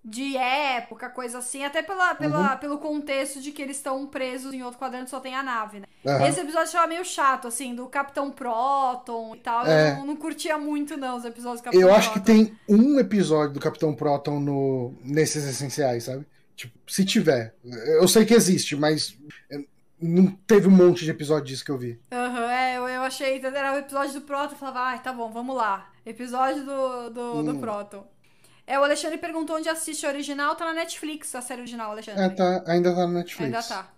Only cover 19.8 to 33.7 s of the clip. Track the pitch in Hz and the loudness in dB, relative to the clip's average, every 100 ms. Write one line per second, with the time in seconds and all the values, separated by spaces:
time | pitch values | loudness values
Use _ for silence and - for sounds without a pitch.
19.8 | _ _ 165 175 185 - - 208 185 190 | _ _ 2 6 6 4 4 6 10 10
20.8 | 180 175 160 - 147 156 135 135 - 135 | 10 6 -2 -4 0 0 0 -10 -6 -6
21.8 | 123 117 _ 247 247 247 233 247 254 247 | -6 -10 _ -6 -4 -4 -2 -2 -2 -2
22.8 | 247 254 262 262 269 269 262 277 277 277 | -4 -4 -6 -4 -4 -4 -4 -4 -2 -4
23.8 | 277 277 277 269 269 277 285 285 269 254 | -4 -4 -4 -6 -6 -6 -6 -8 -10 -6
24.8 | 254 240 254 247 226 226 247 262 220 196 | -4 -4 -8 -8 -8 -8 -6 -2 -2 -2
25.8 | - _ 226 226 247 247 262 294 269 269 | -8 _ -18 -14 -8 0 0 0 -6 -4
26.8 | 262 247 240 233 240 240 302 294 220 208 | -4 -4 -10 -10 -6 -4 -4 -4 -6 -8
27.8 | 202 202 - _ _ _ _ _ - 269 | -10 -18 -20 _ _ _ _ _ -2 2
28.8 | 285 294 330 330 339 330 320 320 320 320 | 2 2 -2 -6 -6 -6 -4 -4 -4 -4
29.8 | 320 311 302 277 285 285 285 320 330 320 | -6 -6 -6 -6 -6 -2 -2 -2 -4 -4
30.8 | 330 - 302 311 - 254 247 247 233 233 | -6 -6 -8 -8 -10 -10 -10 -12 -10 -10
31.8 | 214 214 220 196 190 190 180 185 165 175 | -8 -10 -8 0 0 2 0 0 0 2
32.8 | 175 180 175 175 175 - 147 123 - | 2 2 0 -2 -6 -6 -4 -4 -6